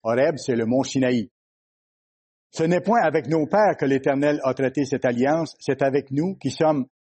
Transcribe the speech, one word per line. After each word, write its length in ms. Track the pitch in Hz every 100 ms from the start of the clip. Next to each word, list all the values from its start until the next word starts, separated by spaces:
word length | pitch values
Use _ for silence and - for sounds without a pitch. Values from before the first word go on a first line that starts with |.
Horeb, 340 | 113 120 151 147
c'est 160 | -
le 100 | 117
mont 180 | 113 127
Sinaï. « 480 | 131 135 127 123 107 _ _ _ _ _ _ _ _ _ _ _ _
Ce 100 | -
n'est 180 | 165 175
point 220 | 185 233
avec 240 | 165 151 113
nos 200 | 160 147
pères 300 | 202 208 151
que 60 |
l'Éternel 560 | 139 135 147 139 147 147
a 100 | 135
traité 300 | 127 131 139
cette 200 | 131 135
alliance, 520 | 127 120 135 311 - -
c'est 240 | - 131
avec 280 | 139 131 131
nous 260 | 139 180 190
qui 140 | 135
sommes 360 | - 156 151 123 _